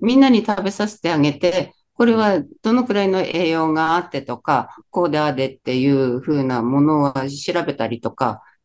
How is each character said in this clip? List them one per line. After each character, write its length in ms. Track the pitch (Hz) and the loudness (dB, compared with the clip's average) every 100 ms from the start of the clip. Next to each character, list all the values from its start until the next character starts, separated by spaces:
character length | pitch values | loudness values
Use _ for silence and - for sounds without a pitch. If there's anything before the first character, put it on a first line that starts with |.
み 160 | 214 262 | 2 6
ん 20 | |
な 100 | 269 | 6
に 140 | 226 214 | 6 2
食 180 | 196 | -2
べ 80 | 196 | -4
さ 180 | 202 208 | -4 -6
せ 100 | - | -4
て 120 | 170 | -2
あ 60 | 160 | 2
げ 140 | 147 | 0
て、 420 | 139 175 180 143 _ _ | 2 0 0 -4 _ _
こ 120 | - 233 | 0 2
れ 100 | 226 | 4
は 280 | 214 185 - - | 2 0 -2 -6
ど 120 | 220 | 0
の 100 | 247 | 0
く 100 | 240 | 0
ら 100 | 202 | 0
い 40 | 196 | 0
の 140 | 190 | 0
栄 260 | - 165 170 | -2 -2 0
養 220 | 165 160 | 0 0
が 240 | 156 160 170 | 0 0 -2
あ 40 | |
っ 100 | 175 | -2
て 120 | 143 | -8
と 160 | 135 123 | -8 -8
か、 380 | - 135 - - _ | -2 -2 -2 -12 _
こ 140 | 185 | -2
う 60 | 175 | 0
で 100 | 151 | 0
あ 80 | 151 | -2
あ 60 | |
で 140 | 131 131 | -2 -4
っ 140 | 131 | -6
て 180 | - 127 | -6 0
い 100 | 139 | 2
う 300 | 135 131 123 | 2 0 -2
風 240 | 156 147 | -2 -2
な 180 | 131 123 | 0 -2
も 200 | 117 139 | 0 2
の 200 | 147 151 | 2 2
は 280 | 143 135 135 | 0 -2 -6
調 340 | 143 - 175 | -6 -4 -4
べ 100 | 160 | -4
た 140 | 135 113 | -4 -6
り 140 | 117 | -6
と 100 | 113 | -8
か、 320 | - 123 107 - _ | -4 -4 -4 -12 _